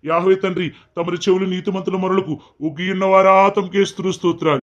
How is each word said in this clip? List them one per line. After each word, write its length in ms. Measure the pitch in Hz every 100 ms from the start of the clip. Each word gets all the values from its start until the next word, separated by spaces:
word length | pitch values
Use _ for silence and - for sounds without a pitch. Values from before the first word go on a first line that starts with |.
| 147
యాహ్వే 300 | 170 185 190
తండ్రి, 340 | 190 175 180 - _ -
తమరి 220 | 170 175 196
చెవులు 200 | 185 190
నీతిమంతుల 500 | 185 208 190 190 190
మొరలకు 400 | 185 190 190 147 _ _
ఒగ్గి 260 | 156 147 185
ఉన్నవారా, 440 | 190 190 190 190 190 196
తమకే 360 | 208 185 196 190
స్తుతులు 260 | - 180
స్తోత్రాలు. 500 | - 175 165 156 143